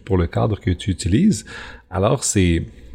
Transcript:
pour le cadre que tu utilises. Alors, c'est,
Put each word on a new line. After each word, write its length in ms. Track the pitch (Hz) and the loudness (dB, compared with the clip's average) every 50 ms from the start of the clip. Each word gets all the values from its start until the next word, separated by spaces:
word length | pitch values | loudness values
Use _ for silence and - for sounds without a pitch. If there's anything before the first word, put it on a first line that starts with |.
| - | -4
pour 140 | - 98 90 | -2 0 0
le 80 | 85 | 0
cadre 340 | 80 - 113 113 117 104 - | 0 0 0 0 0 -2 -2
que 120 | - 101 | -2 -2
tu 180 | 90 - - - | -2 -2 -2 -4
utilises. 560 | 92 - - 87 92 127 185 214 170 98 - - - - - - - - - - | -4 -2 0 0 2 4 4 4 2 2 -2 -12 -16 -16 -16 -16 -18 -20 -16 -8
Alors, 320 | 87 90 95 110 139 131 - | -4 0 0 0 0 0 -2
c'est, 400 | - - 104 92 87 82 85 - - - - - - - | 0 2 2 4 4 2 2 0 -4 -10 -16 -20 -18 -18